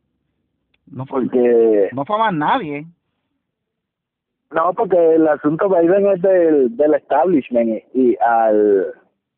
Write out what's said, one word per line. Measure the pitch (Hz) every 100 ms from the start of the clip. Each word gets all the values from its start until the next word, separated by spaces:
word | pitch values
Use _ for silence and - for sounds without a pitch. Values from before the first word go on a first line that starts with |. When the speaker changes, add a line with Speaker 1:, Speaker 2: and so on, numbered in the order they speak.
| _ _ _ _ _ _ _ _ _
Speaker 1:
No | 123 131
fue, | 131
Speaker 2:
Porque | 113 131 123 117 113 107 95
Speaker 1:
no | 123
fue | 139 214
a |
más | 226
nadie. | 170 151 254 170 143 160 170 _ _ _ _ _ _ _ _ _ _ _ _ _ _ _
Speaker 2:
No, | 160 165
porque | 185 220 180 165 160
el | 160
asunto | 147 147 160 208
Biden | 185 170 196 202
es | 190
del, | 190 185 170 151 127 117
del | 151 147
establishment | - 135 180 160 120 120 117 110 -
y, | 127 127
y | 110
al, | 117 117 113 107 104 98 85 - _ _ _